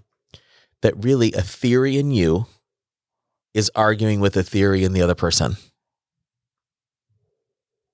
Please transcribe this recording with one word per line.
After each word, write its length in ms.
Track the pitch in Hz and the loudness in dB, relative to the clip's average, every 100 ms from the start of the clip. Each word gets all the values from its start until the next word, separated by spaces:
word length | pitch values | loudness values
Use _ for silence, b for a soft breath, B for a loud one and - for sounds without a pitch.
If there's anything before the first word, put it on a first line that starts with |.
| - _ _ b b b b _ | -20 _ _ b b b b _
that 220 | 113 - | -2 -2
really 280 | 117 135 113 | -2 0 0
a 80 | 98 | -2
theory 560 | 90 - 123 123 135 139 | -6 -4 0 2 0 -2
in 140 | 143 | 0
you 360 | 117 82 87 117 _ _ _ _ _ _ _ _ _ _ | 0 2 0 -4 _ _ _ _ _ _ _ _ _ _
is 180 | 107 101 110 | -4 -2 0
arguing 440 | 107 107 110 104 | 0 0 0 0
with 160 | 101 95 | 0 0
a 80 | |
theory 400 | 90 101 98 95 | -2 0 2 2
in 100 | 92 | 0
the 80 | 95 | 2
other 140 | 87 87 | 0 0
person. 420 | 85 - 69 95 - _ _ _ _ _ _ _ _ _ _ _ _ _ _ 107 _ _ _ _ _ _ _ | -2 0 -2 -6 -14 _ _ _ _ _ _ _ _ _ _ _ _ _ _ _ _ _ _ _ _ _ _